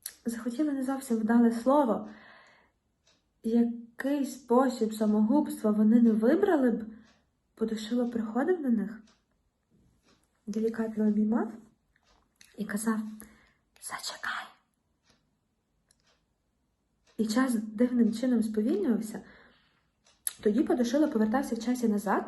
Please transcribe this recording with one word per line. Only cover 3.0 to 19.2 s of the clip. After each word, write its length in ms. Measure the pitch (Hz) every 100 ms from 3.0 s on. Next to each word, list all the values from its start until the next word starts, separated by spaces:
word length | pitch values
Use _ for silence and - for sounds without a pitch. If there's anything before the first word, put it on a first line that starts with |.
| _ _ _ _
Який 840 | 226 233 233 - - - 269 285
спосіб 720 | 240 - - 240 262 - 214
самогубства 760 | - 214 214 214 294 302 - 214
вони 300 | 214 214 240
не 100 | 233
вибрали 580 | 214 226 370 403 311 247
б, 140 | 226 - - - _ _ _ _
Подушило 560 | - 220 214 - 240 240
приходив 520 | - - 240 330 349
до 60 | 269
них, 340 | 214 190 - - _ _ _ _ _ _ _ _ _ _ _ _ _ 214
делікатно 640 | 220 226 226 220 214 214
обіймав 440 | 208 214 233 415 - - _ _ _ _ _ _ _ - -
і 60 |
казав: 360 | 202 208 226 214 - - - - _ _ _ _
"Зачекай". 640 | - - - - - - - _ _ _ _ _ _ _ _ _ _ _ _ _ _ _ _ _ _ _ _ _ _ _ _ _ _ -
І 100 | 220
час 280 | 254 262
дивним 580 | 220 - - 254 247 208
чином 280 | - 262 226
сповільнювався. 760 | 214 214 226 403 320 202 - -